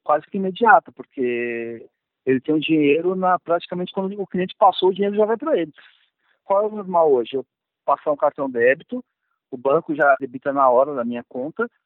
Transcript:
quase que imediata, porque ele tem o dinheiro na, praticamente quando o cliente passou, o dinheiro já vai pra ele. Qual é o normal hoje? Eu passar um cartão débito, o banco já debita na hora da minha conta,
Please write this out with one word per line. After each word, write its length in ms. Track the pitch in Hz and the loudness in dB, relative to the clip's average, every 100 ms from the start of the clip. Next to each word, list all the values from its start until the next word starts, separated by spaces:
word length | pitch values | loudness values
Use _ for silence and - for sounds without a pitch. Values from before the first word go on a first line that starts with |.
quase 220 | - 151 - | -4 -4 -4
que 120 | 196 | -8
imediata, 540 | 190 180 233 175 - | -6 0 4 4 2
porque 960 | - - - 123 120 120 117 117 117 - _ _ _ - | -16 -14 -6 -4 -4 -6 -6 -10 -12 -18 _ _ _ -2
ele 160 | 127 | -2
tem 120 | 139 | 0
o 60 | 156 | -2
dinheiro 560 | 143 156 143 156 175 190 | 0 2 2 2 0 -2
na, 240 | 185 175 | 0 0
praticamente 540 | - 170 - 180 180 | 0 -4 -4 -10 -8
quando 280 | - 190 208 | -6 -6 -6
o 60 | 190 | -6
cliente 260 | 180 185 - | -4 -4 2
passou, 300 | 202 - 185 | 2 4 0
o 40 | |
dinheiro 220 | 190 202 208 | 0 -2 0
já 80 | |
vai 140 | 214 226 | 0 0
pra 200 | 311 254 | -2 -2
ele. 140 | 160 - - _ _ _ _ _ | -4 -10 -20 _ _ _ _ _
Qual 180 | - 196 | -2 0
é 60 | 214 | 0
o 80 | 214 | -6
normal 340 | 185 175 160 | -2 2 4
hoje? 280 | 127 113 135 | 4 0 -6
Eu 80 | - _ _ _ - | -10 _ _ _ -4
passar 260 | 139 156 | -2 -2
um 60 | 143 | 0
cartão 320 | 147 - 139 | 0 -2 -6
débito, 520 | 123 120 151 - 247 - _ _ _ - | 2 2 2 -4 -12 -12 _ _ _ -16
o 60 | 127 | -6
banco 400 | 135 156 - 147 | 0 0 0 2
já 180 | 143 139 | 2 2
debita 320 | 135 127 143 | 0 -8 -4
na 180 | 139 135 | 2 4
hora 240 | 123 139 | 4 2
da 120 | 139 120 | -2 -6
minha 180 | 120 | -6
conta, 480 | - 127 143 - 233 _ | -10 -10 -8 -8 -8 _